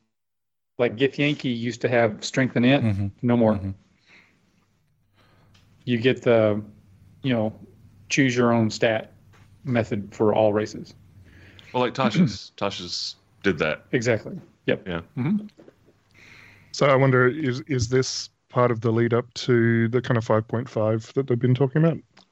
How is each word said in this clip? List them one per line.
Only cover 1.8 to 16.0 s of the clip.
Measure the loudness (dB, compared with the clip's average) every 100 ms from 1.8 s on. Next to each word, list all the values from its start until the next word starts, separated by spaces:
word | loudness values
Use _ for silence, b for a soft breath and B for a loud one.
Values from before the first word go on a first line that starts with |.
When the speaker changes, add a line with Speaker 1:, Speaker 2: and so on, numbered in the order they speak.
Speaker 1:
to | -2
have | 2 0 -2
strength | -6 -2 -2 2
and | 2
int, | 4 2
Speaker 2:
Mm-hmm. | -2 -4 -4
Speaker 1:
no | 0 2
more. | 2 2
Speaker 2:
Mm-hmm. | -4 -10 _ _ b b b b _ _ _ _ _ _ _ _ _ _ _ _ _ _
Speaker 1:
You | -4 0
get | 2 2
the, | 2 4 4 0 -6 -16 _ _ -20 _
you | -2
know, | -2 -2 -6 -16 -20 -20 -20 -4
choose | 0 2 2
your | 2
own | 2 0
stat | 0 0 0 -6 _ _ -20 -20 _
method | -4 -2 -2 -6 -8
for | -2 2
all | 4 2
races. | 2 -4 -8 -18 -20 -20 -20 B B B B B
Speaker 3:
Well, | -4
like | -2
Tasha's. | 0 0 2 2 0 -14
<clears throat> | -8
Tasha's | -6 -6 -10 -10 -10 -12 _ _
did | -2 0
that. | -2 -4 -6
Speaker 1:
Exactly. | -4 -2 -2 -4 -16 -18 _ -4
Yep. | -4 -4
Speaker 3:
Yeah. | -8 -8 -6
Speaker 1:
Mm-hmm. | -4 -4 -6 -16 -20 _ _ _